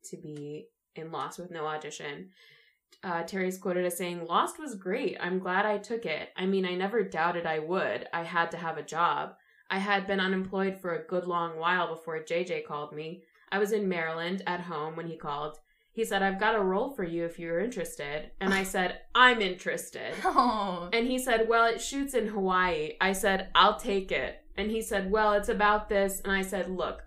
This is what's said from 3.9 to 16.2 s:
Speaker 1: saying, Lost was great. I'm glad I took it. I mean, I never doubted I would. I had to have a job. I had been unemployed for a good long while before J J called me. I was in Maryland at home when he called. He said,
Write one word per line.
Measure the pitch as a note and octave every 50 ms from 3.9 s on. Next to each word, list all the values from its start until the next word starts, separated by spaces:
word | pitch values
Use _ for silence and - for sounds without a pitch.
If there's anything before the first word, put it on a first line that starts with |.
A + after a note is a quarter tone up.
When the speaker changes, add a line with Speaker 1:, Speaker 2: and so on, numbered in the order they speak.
| F3 -
Speaker 1:
saying, | F#3 F3 F3 F3 E3+
Lost | E3 E3+ G#3 D4 E4+ - -
was | D#4 D4 A3+
great. | F#3+ - F#3 F#3+ C4 C#4+ F#3+ - -
I'm | - F3 F#3 F#3
glad | F#3+ F3+ F3+ F#3+ G#3
I | G#3+ G#3 G3+
took | G3+ - A#3+ A3+ -
it. | E3+ D#3 - - - -
I | - G3
mean, | F#3+ G3 F#3+ F#3
I | F3+ F3+
never | F3+ F#3 G3+ A3+ A#3
doubted | F#3+ F#3+ - E3 D#3+ F3+ F3 E3+ E3+
I | E3 D#3 D#3
would. | D#3 D#3 F3+ F#3+ D#3+ B2+ G#2+ A#2+ - -
I | - E3+ E3+
had | E3 F3+ E3+ E3+ E3
to | - E3
have | F3 E3 D#3+ D3+
a | D3
job. | - D3+ D#3+ F3 E3 D3 C#3+ D3 - - - _ _ _ - _ -
I | F#3+ F#3+
had | G3 G#3 G3+ G3 F#3+
been | G3 G3 F#3+
unemployed | F#3+ F#3+ F#3+ F#3+ F#3+ F#3+ G3 F#3+ F#3+ G3 F#3+ F#3+
for | - F3 E3
a | D3+ D#3 -
good | F#3 F3+ F3
long | F3+ F3 E3+ E3+ E3 D#3+ D#3+
while | D#3+ E3+ F3+ F#3 F3 D#3+ E3
before | D#3 - E3 D#3+ D#3
J | D#3 - E3 F3 F3+
J | E3+ E3 D3+
called | D3+ - D#3 D3 D#3+ D#3 D3+
me. | D3+ D#3 D#3+ F3 F#3+ - _ _ _ _ -
I | - G3
was | G#3 G3+
in | A3+ G#3 G#3 F#3+
Maryland | F3+ E3+ E3 D#3+ D#3+ E3 E3 F3 F#3 F#3+ - F3+
at | F3+ F3
home | F3 F3 E3+ D3+ D3+ D#3+ E3
when | E3 E3 E3
he | D#3+ D#3
called. | - D#3 C#3+ C#3+ D3+ D3+ D#3 - - _ _ _ _ _ _
He | A3+ A3
said, | G#3+ G#3+ G3